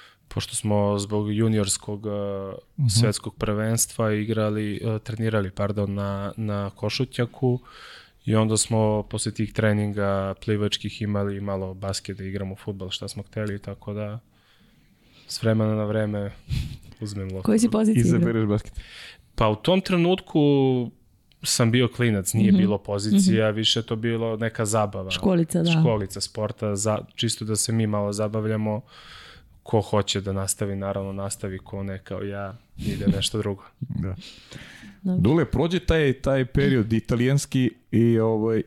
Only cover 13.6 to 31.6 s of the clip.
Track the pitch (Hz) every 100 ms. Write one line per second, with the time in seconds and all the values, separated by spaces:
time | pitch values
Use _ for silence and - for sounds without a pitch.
13.6 | - 98 - 104 104 113 - _ _ _
14.6 | _ _ _ _ _ _ - - 113 110
15.6 | 110 107 104 107 107 104 101 - - -
16.6 | - - - - 107 101 95 95 143 214
17.6 | 226 214 220 180 117 117 117 113 107 104
18.6 | - - - - - - _ - 110 104
19.6 | - 190 190 180 170 185 - 160 147 139
20.6 | 135 127 117 - _ _ _ _ - -
21.6 | 113 123 120 - 120 101 92 110 202 190
22.6 | 98 104 - 101 104 196 185 110 110 107
23.6 | 110 117 113 110 117 113 113 110 113 -
24.6 | 107 110 104 101 95 - 202 175 165 180
25.6 | 170 160 156 107 95 98 - - 107 -
26.6 | 110 98 104 107 - - 117 - 110 107
27.6 | - 113 110 104 101 104 107 110 107 110
28.6 | 107 107 - - - - - - - -
29.6 | - 113 - 104 98 101 98 95 95 -
30.6 | 101 98 98 98 98 98 98 - 101 95